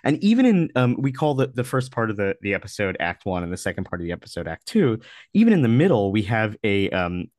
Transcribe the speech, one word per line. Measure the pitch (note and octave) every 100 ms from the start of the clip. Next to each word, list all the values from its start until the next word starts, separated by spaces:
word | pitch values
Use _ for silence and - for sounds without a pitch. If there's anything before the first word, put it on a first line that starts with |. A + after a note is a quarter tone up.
And | - D3+
even | G3+ A#3
in, | C4 G3 D#3+ -
um, | B2 -
we | C3+
call | B2+ D3+
the, | C3+ C3
the | B2+
first | B2 C3 B2+
part | - A2
of | G#2
the, | G2 G2
the | G#2
episode | F#2+ F#2+ - G2 F2+
Act | E2+ F2+
One | G2 F2+
and | E2+
the | F#2
second | G2 F2+
part | F#2 F2+
of |
the | E2+
episode | F2 - - E2
Act | D#2+ -
Two. | A3 D3+ A2 - - -
Even | G3 A3+
in | G3
the | A#2+
middle, | A#2+ F#3 B2+ G2+
we | G#2
have | F#2+ A2+ A2 G#2
a, | A2 G2+ G2
um, | F#2 F2 F2+ E2+